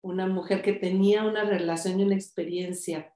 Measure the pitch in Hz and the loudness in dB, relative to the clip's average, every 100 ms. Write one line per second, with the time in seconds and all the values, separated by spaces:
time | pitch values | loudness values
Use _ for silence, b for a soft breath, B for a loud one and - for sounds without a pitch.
0 | 185 185 185 185 175 190 202 202 180 190 | -4 -2 0 -2 0 0 0 0 0 4
1 | 196 208 214 214 208 185 170 165 190 185 | 4 4 2 0 0 0 0 -2 -2 2
2 | 196 196 - - 170 180 180 180 - 160 | 2 2 -2 -8 -4 -4 -4 -6 -6 -8
3 | - | -10